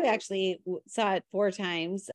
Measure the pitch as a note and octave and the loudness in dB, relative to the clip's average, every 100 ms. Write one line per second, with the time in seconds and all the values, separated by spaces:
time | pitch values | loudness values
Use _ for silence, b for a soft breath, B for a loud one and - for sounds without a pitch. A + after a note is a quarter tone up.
0 | C#4+ G#3+ - G3 F#3+ F3+ F3+ F3+ - - | 4 2 -2 0 0 -2 -4 -6 -4 0
1 | G#3 F#3 - F#3+ G3+ F#3+ F#3 E3+ E3+ G3 | 2 0 -2 0 0 0 -2 -2 -2 -4
2 | - | -8